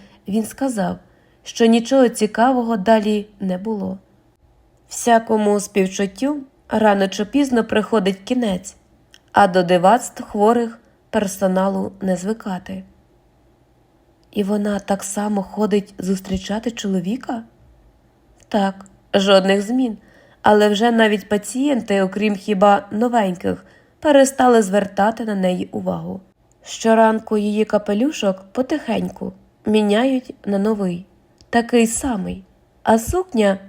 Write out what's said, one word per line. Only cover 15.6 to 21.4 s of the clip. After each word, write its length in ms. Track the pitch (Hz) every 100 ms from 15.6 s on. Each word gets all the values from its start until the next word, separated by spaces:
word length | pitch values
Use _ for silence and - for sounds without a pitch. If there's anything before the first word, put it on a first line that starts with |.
| 214 202 196 -
зустрічати 720 | 180 190 190 190 - 208 233
чоловіка? 720 | 226 202 190 175 262 - 240 226 _ _ _ _ _ _ _ _ _ _
Так, 380 | 107 - - - _ _
жодних 480 | 202 196 196 190 202
змін, 360 | 202 254 254 208 _ _ _ _
але 280 | - 214 208
вже 220 | 202 233
навіть 380 | 226 220 208 -
пацієнти, 720 | 208